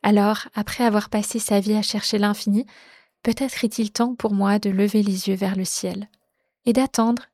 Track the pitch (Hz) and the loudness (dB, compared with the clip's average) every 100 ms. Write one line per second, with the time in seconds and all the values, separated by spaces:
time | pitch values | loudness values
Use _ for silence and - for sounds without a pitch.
0 | 196 208 202 214 - - 208 - 240 208 | 4 4 4 0 -6 -8 -8 0 2 2
1 | - 214 208 226 - 202 196 214 208 214 | -2 -4 -4 -4 0 0 2 0 0 -4
2 | - 214 208 208 - 202 269 - - - | -2 0 0 0 0 0 0 -10 -20 -20
3 | _ _ - 226 269 - 226 - 214 - | _ _ -2 0 -2 -2 -4 -2 -4 0
4 | 240 240 220 202 196 202 208 190 202 214 | -2 0 -2 0 2 2 0 0 2 2
5 | 202 185 196 190 190 190 185 - 185 185 | 2 0 -2 -2 -2 -2 -4 -4 -6 -6
6 | 202 _ _ _ _ _ - 240 - - | -12 _ _ _ _ _ 0 2 2 2
7 | 226 240 - | 0 0 -6